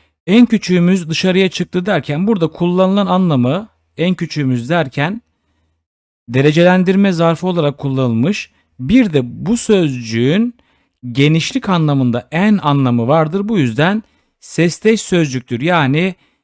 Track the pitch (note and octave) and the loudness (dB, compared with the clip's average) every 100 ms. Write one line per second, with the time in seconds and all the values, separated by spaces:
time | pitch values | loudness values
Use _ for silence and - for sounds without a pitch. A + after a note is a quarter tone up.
0 | _ _ - A3 A#3+ G#3+ - F3+ F3 F#3+ | _ _ 0 4 4 2 0 2 2 2
1 | D#3+ D#3+ F#3 F#3 F#3+ - F3+ F3+ F#3 F3 | -2 -2 0 2 0 -2 -6 -4 -2 -2
2 | C3+ D3 G3 G#3 D#3+ - F3 F3+ F#3 G3 | -2 -2 -2 0 -2 -2 -2 0 2 0
3 | F#3+ F3+ F#3 C#3 B2 E3+ A3 _ _ - | 0 0 2 2 0 -2 -6 _ _ -4
4 | E3+ F3+ E3+ D#3 C3+ B2 A#2+ E3+ D#3 - | -2 -2 -4 -4 -2 -2 -2 -2 -2 -4
5 | D3+ A3 - _ _ _ _ _ _ _ | -4 -6 -14 _ _ _ _ _ _ _
6 | _ _ - B2 C#3+ D#3 F3 F#3 F#3 F#3+ | _ _ -4 0 2 4 4 4 2 2
7 | G3+ E3+ E3 E3 F#3 F3 C#3+ C#3+ C#3 C3 | 2 2 0 0 -2 -2 -2 -4 -4 -2
8 | B2+ A2+ C#3+ G#3 - _ _ - B2+ B3 | 0 0 0 -2 -8 _ _ -10 0 2
9 | G#3+ D3+ B2 A2 D3 A#3 - G3+ D#3 B2+ | 2 0 -2 -6 -4 -2 2 2 2 -2
10 | A2+ A2+ B2+ F#3 A#3+ - _ _ _ _ | -4 0 2 2 0 -6 _ _ _ _
11 | B2 A#2 D3 D#3+ - C4+ G3 F3 D3+ C#3 | -6 0 2 2 0 -4 -2 0 2 2
12 | B2+ A#2 - D#3 G#3 G3+ D3+ C#3+ C3 A#2+ | 0 -2 -4 0 2 2 2 0 2 0
13 | A#2 D#3+ D#3 F#3+ G#3 A3 B2+ A2 E3 G#3+ | 2 0 0 -2 -2 0 0 0 0 -2
14 | - _ _ _ - - E3+ - G#3+ A3+ | -6 _ _ _ -8 -2 -2 0 0 0
15 | - F3 D#3 B2+ - A#2+ D#3 F3 C3+ D3 | 0 0 0 -4 -6 -4 0 0 0 0
16 | F#3 F3+ _ _ | -2 -6 _ _